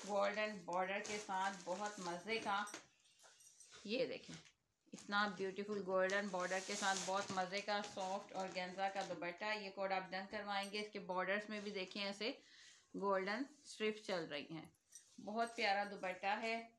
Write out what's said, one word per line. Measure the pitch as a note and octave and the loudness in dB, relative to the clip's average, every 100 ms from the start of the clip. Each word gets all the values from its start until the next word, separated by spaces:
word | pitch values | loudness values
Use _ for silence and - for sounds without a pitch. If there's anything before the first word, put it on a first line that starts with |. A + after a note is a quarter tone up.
| G3 | 0
golden | G3+ G3+ G#3 G#3+ G3+ E3+ | 4 4 4 0 -2 0
border | F3 F#3 G3+ | 2 2 0
के | G#3+ G#3 | 0 -4
साथ, | - F#3 F#3+ F#3+ F3 | 0 2 2 0 -2
बहुत | F#3 G#3 G3+ | -2 -2 -2
मज़े | F3+ F3 F#3 A3+ | -4 -4 0 0
का। | A3 G3+ G#3+ - - _ _ - - - - - - - G3+ | 2 0 0 -6 -12 _ _ -20 -20 -20 -20 -20 -20 -12 -2
ये | A#3 D3 | 2 2
देखें, | F2 - E3 - _ _ _ _ | 0 -8 -12 -14 _ _ _ _
इतना | - - G3+ G#3 F#3 | -14 0 2 2 0
beautiful | F#3+ F#3+ G3+ G#3 | -2 -2 -2 -2
golden | F#3 F#3+ F#3 G3+ G3+ | 2 4 6 4 2
border | F3+ F3+ F#3+ | 0 2 0
के | F#3+ G3+ | 0 2
साथ | G3+ F#3+ F3+ | 4 4 2
बहुत | G3 G3 | 2 2
मज़े | F#3+ F3+ G3+ | 0 2 0
का | G3+ G#3 G#3 | 0 0 0
soft | - F#3 G3+ - F#3 | -2 -2 -2 -2 -4
ऑर्गेन्जा | F#3 F#3 F3+ F#3 G3 | -2 -2 -4 0 0
का | G3 F3+ | 0 -2
दुपट्टा। | E3+ F3 F3 G#3+ | -2 -4 -2 -2
ये | G#3+ G3 | -2 -4
कोड | F#3+ F#3+ | -2 0
आप | F#3+ F3+ | 0 0
done | F#3 G3+ | -4 -4
करवाएंगे। | G#3+ G3+ G3 G3 G#3 | -4 -2 -2 0 -2
इसके | G#3 G#3 F3+ | -4 -6 -2
borders | F#3 F#3 G#3 G#3+ | 0 2 2 0
में | G#3+ | -4
भी | G#3 | -4
देखें, | F#3+ F#3 G#3 | -4 -4 -2
ऐसे | G3+ G3+ G#3+ C#4+ - - - - _ | -4 -2 -4 -4 -12 -20 -20 -20 _
golden | F#3 G3 F#3+ F#3+ A3 C#4 - - | -2 2 4 2 0 -2 -8 -14
strips | - G#3+ G#3+ - | 0 0 0 -2
चल | F3+ D#3 | -2 0
रही | D3 - | -4 -4
हैं, | D#3+ E3 - _ - - - | -8 -8 -16 _ -20 -18 -12
बहुत | G3+ A3 A#3 - | -4 0 0 4
प्यारा | G#3+ G3 G3+ | 4 6 2
दुपट्टा | F#3+ F#3+ F3+ G3 G#3+ | -2 -4 0 0 2
है। | A3+ A3+ A3+ | 2 -2 -4